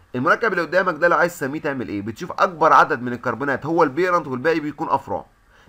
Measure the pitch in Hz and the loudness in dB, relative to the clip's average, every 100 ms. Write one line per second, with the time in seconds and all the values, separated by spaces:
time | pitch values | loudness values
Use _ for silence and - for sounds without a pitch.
0 | _ 123 151 220 226 180 160 175 185 151 | _ -2 0 2 0 -2 0 0 0 2
1 | 175 151 175 - 135 151 151 135 107 101 | 2 4 2 0 -6 -4 -4 -4 -4 -6
2 | 104 110 175 - 202 160 156 139 143 139 | -6 -8 -8 0 -2 2 6 6 6 0
3 | 123 120 127 110 143 123 139 165 151 131 | -4 -4 -4 -2 -2 -2 0 2 2 2
4 | 180 175 147 123 151 160 147 143 160 135 | 0 0 -2 -2 0 -2 -4 -6 -2 -2
5 | - 90 - _ _ _ | -2 -8 -8 _ _ _